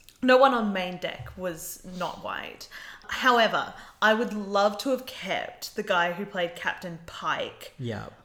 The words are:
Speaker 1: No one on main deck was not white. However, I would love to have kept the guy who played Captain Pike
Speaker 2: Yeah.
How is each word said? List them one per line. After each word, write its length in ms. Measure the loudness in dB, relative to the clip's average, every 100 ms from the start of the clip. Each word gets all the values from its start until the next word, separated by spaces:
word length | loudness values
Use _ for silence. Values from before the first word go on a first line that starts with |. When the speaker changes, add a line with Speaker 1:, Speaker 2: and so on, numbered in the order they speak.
| -20 -2
Speaker 1:
No 160 | 6 8
one 160 | 8
on 180 | 6 0
main 260 | -2 -4 -6
deck 320 | -8 -8 -12 -8
was 500 | -6 -6 -10 -12 -12 -6
not 260 | -6 -6
white. 460 | -8 -8 -8 -12 -16 -16 -16 -16 -8
However, 640 | 0 6 6 6 4 -2 -8 -14 2
I 120 | 4
would 200 | 4 2
love 440 | -4 -2 4 4 2
to 100 | -2
have 140 | -2 -2
kept 720 | -10 -6 -4 -6 -10 -10 -6
the 80 |
guy 280 | 0 2 2
who 120 | 0 -6
played 300 | -2 -4 -2
Captain 440 | -6 -4 -8 -12 -14
Pike 680 | -6 -2 -2 -4 -8 -16 -8
Speaker 2:
Yeah. 260 | -6 -6 -8 -16